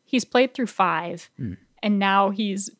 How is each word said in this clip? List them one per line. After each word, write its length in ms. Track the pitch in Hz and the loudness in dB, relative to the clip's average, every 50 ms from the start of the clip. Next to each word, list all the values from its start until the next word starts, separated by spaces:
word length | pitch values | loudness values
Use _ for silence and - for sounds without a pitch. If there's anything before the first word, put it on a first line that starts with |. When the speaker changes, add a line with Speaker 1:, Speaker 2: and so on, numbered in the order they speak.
| _ | _
Speaker 1:
He's 220 | _ 269 247 - | _ -2 -2 0
played 260 | - - 247 262 254 - | 2 2 2 2 2 0
through 140 | - 240 | -4 -6
five, 640 | - - - 190 175 165 160 175 170 - 175 - - _ - | -4 0 0 0 0 0 -2 -4 -6 -10 -12 -14 -16 _ -10
Speaker 2:
Hmm. 160 | 131 98 92 - _ _ _ _ - | -8 -8 -8 -10 _ _ _ _ -2
Speaker 1:
and 160 | 214 208 196 | 0 0 2
now 300 | 196 196 196 196 196 196 | 2 4 4 4 4 2
he's 380 | 196 202 214 202 190 196 - - - | 2 -2 -2 -4 -4 -4 -6 -8 -10